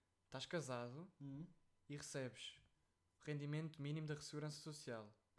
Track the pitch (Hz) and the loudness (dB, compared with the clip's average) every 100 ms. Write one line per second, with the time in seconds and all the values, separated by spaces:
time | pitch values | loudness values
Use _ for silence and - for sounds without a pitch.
0 | _ _ _ 131 - 175 127 123 120 135 | _ _ _ -4 2 2 4 2 0 -2
1 | 190 - 139 139 180 - - - - 143 | -8 -6 -4 -4 -6 -10 -20 -18 -8 -4
2 | - 139 127 120 - - - _ _ _ | -2 0 0 -2 -6 -8 -16 _ _ _
3 | _ _ 147 147 143 151 160 156 143 156 | _ _ 0 2 4 4 2 0 2 2
4 | 151 147 - 147 151 147 160 147 - 113 | 2 0 0 0 0 0 -4 -4 -2 -2
5 | 107 - _ | -4 -12 _